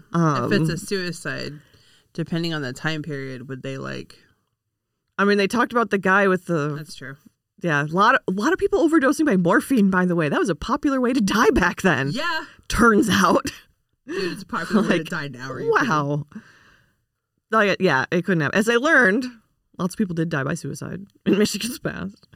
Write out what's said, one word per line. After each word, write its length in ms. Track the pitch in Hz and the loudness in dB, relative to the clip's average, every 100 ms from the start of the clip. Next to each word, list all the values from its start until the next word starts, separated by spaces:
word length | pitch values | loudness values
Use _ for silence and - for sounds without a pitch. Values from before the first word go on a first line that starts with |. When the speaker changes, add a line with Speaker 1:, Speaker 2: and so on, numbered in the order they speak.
| - | -4
Speaker 1:
Um, 400 | 170 160 135 120 | 0 2 2 0
Speaker 2:
If 80 | 202 | 0
it's 80 | 160 | 0
a 60 | 160 | -2
suicide, 840 | - 196 180 156 151 131 131 147 - _ _ _ _ | -4 -4 -4 -8 -10 -10 -10 -14 -20 _ _ _ _
depending 380 | - 156 165 170 | -10 -6 -4 -4
on 80 | 156 | -4
the 100 | 131 | -6
time 300 | 135 156 156 | -6 -6 -6
period, 460 | 151 139 135 127 135 | -8 -10 -10 -12 -12
would 140 | 131 | -12
they, 160 | 135 135 | -10 -10
like 400 | 135 131 - - _ _ _ _ _ _ _ _ _ - | -10 -12 -14 -20 _ _ _ _ _ _ _ _ _ 0
Speaker 1:
I 60 | |
mean, 140 | 202 202 | 2 4
they 80 | 196 | 2
talked 240 | 233 - | 0 0
about 180 | 240 226 | 0 0
the 80 | 202 | 0
guy 280 | 185 190 196 | 2 4 4
with 200 | 185 - | 0 -2
the 280 | 170 147 147 | -2 -2 -6
Speaker 2:
That's 180 | 151 - | -12 -16
true. 200 | 131 139 _ _ _ _ | -18 -18 _ _ _ _
Speaker 1:
Yeah, 220 | 175 147 | -2 0
a 20 | 151 | 0
lot 280 | 175 214 269 | 2 4 2
of, 40 | - | -2
a 40 | 190 | -4
lot 140 | 254 | -2
of 60 | 370 | 0
people 280 | 403 392 339 | 0 2 2
overdosing 380 | 320 262 302 | 4 2 2
by 120 | 302 190 | 2 2
morphine, 500 | 170 294 - 262 196 | 4 2 2 2 2
by 140 | 185 | 2
the 100 | 180 | 2
way. 140 | 170 147 | 0 0
That 100 | 240 | 0
was 120 | 277 | -2
a 40 | |
popular 460 | 156 - 285 294 269 | -4 -4 -2 0 0
way 140 | 240 | 0
to 80 | 262 | 0
die 260 | 196 208 440 | 0 2 2
back 300 | 226 175 175 | 4 0 0
then. 280 | 185 131 139 | 0 2 0
Speaker 2:
Yeah. 320 | 240 339 320 311 - - | -4 -4 -4 -8 -16 -6
Speaker 1:
Turns 400 | - 226 208 - | 2 4 6 4
out. 420 | 190 180 - - - - _ _ _ - | 4 4 2 0 -10 -18 _ _ _ -10
Speaker 2:
Dude, 260 | 349 175 | -6 -6
it's 100 | - | -8
a 40 | - | -8
popular 360 | 214 165 196 | -8 0 2
way 60 | 170 | 2
to 80 | 180 | 0
Speaker 1:
Like, 100 | 160 | -2
Speaker 2:
die 200 | 170 143 | -8 -10
now. 220 | 123 131 | -10 -12
Are 80 | - | -6
you 120 | 453 | 0
Speaker 1:
wow. 540 | 427 269 151 143 147 143 220 - _ _ _ _ _ _ _ _ _ _ | 2 2 0 0 -2 -6 -14 -20 _ _ _ _ _ _ _ _ _ _
Oh, 80 | 220 | 2
yeah, 160 | 208 170 | 2 2
yeah, 240 | 180 131 - | 2 2 0
it 140 | 180 170 | 0 0
couldn't 160 | 170 | 0
have. 100 | 143 | 2
As 140 | - 220 | 0 2
I 60 | 233 | 2
learned, 480 | 285 302 190 220 254 233 _ _ _ - | 4 4 4 2 -2 -10 _ _ _ -6
lots 160 | 180 | -4
of 40 | - | -2
people 160 | 202 | -2
did 140 | 165 165 | -2 -2
die 160 | 151 | -2
by 80 | 135 | -2
suicide 520 | 170 139 151 - - 196 _ | -4 -8 -10 -10 -12 -14 _
in 140 | - 190 | 2 2
<laughs> 0 | |
Michigan's 400 | 208 202 226 - | 2 0 -8 -8
past. 480 | - - 185 - _ | -8 -8 -10 -12 _